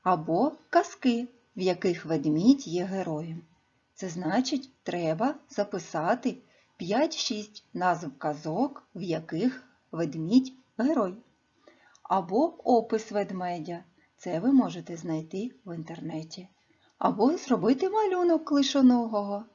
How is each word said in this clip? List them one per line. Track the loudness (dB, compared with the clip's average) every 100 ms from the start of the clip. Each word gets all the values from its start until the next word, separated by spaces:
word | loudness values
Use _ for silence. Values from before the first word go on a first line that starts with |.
Або | 2 0 0 0 0 -2 _
казки, | 2 2 0 0 0 -4 _ _ -2
в |
яких | -2 0 0 -2 -2
ведмідь | 0 2 4 6 4 2
є | -4
героєм. | -4 -4 -4 -6 -8 -12 -16 _ _ _ _
Це | -12 -10
значить, | -6 -2 0 0 -4 -6 _
треба | -8 -4 -2 0 -2 -4 _
записати | -6 -4 -4 -6 -4 -2 0 -2 -6 _ _ _ _
п'ять-шість | -2 0 0 -2 -4 -6 -8 -18 _
назв | -2 0 0 -4 -6
казок, | -6 -4 -4 -2 -2 -4 _ -10
в |
яких | -4 -4 -4 -2 -2 -2 -18 _ _
ведмідь | -6 -4 -4 2 2 2 -12 _ -4
герой. | 0 0 -2 -6 _ _ _ _ -20 _ _ _
Або | -2 -2 0 0 0 0
опис | 4 4 4 -4 -2
ведмедя. | -4 -2 -4 -4 -6 -6 -10 -12 _ _ _
Це | -6 -2
ви | 4
можете | 4 4 -4 -10 -10
знайти | -6 -6 -4 -6 -8 -10 -12
в | -12
інтернеті. | -10 -10 -8 -10 -10 -16 -18 _ _ _ _ _
Або | 0 4 2 2
зробити | 0 2 4 2 2
малюнок | 2 2 2 4 2 2
клишоногого. | 2 2 6 6 6 2 -2 -2 -6 -8